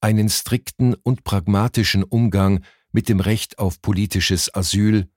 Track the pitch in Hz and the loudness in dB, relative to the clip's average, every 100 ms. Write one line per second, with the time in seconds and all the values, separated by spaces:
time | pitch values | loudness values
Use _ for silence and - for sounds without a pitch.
0 | 107 107 107 - - 123 - - 127 120 | 2 2 2 -2 -2 -4 -4 -2 0 0
1 | - 127 - 101 85 101 113 - 107 98 | -2 -4 -2 -2 2 2 2 0 0 0
2 | 95 117 117 95 95 98 - _ _ - | -2 0 2 2 2 0 -4 _ _ -4
3 | - 101 95 110 - - 95 - - 98 | 0 0 2 -2 -4 -4 -4 -4 -4 -2
4 | 104 98 90 92 - - 92 98 107 107 | 0 -2 0 -2 -2 -4 -2 2 2 2
5 | 95 | 0